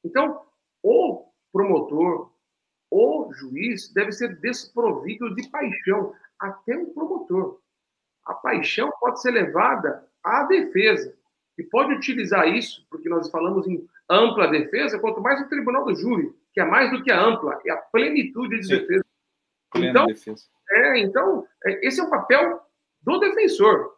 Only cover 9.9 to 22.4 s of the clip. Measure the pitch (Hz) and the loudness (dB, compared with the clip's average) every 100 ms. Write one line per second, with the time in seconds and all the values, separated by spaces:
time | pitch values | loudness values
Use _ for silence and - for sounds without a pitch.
9.9 | - _ _ - 247 285 381 - 185 220 | -6 _ _ -2 0 2 2 2 2 4
10.9 | 196 - - _ _ _ - - 233 285 | 2 -2 -14 _ _ _ -16 -2 0 0
11.9 | 262 - 247 196 196 165 220 - - _ | -2 -4 -4 0 2 4 2 -4 -14 _
12.9 | 160 165 170 151 160 175 196 190 175 - | -12 -4 -4 -2 -4 -2 -2 -2 -6 -8
13.9 | _ - 185 233 214 165 151 - 220 285 | _ 2 4 4 4 2 2 0 -2 -2
14.9 | 208 214 190 226 277 277 285 233 254 240 | -2 -4 -2 0 -2 -2 -4 -2 -2 -2
15.9 | 180 208 208 147 - _ - 165 214 262 | -2 -2 -2 -2 -8 _ -2 2 4 2
16.9 | 254 262 180 220 - 147 - - 160 - | 0 2 4 4 2 -4 -4 -4 -6 0
17.9 | 226 294 302 - 226 240 220 190 190 - | 0 2 0 -2 -6 -6 -6 0 -2 2
18.9 | 190 - _ _ _ _ _ _ 175 180 | 0 0 _ _ _ _ _ _ -2 4
19.9 | 247 226 110 220 214 _ _ - 208 277 | 4 4 -2 -12 -16 _ _ 0 2 4
20.9 | 254 196 240 - - - _ 196 196 269 | 2 2 0 0 -2 -6 _ -4 -2 -2
21.9 | 262 320 - - 269 | -2 -2 -2 4 4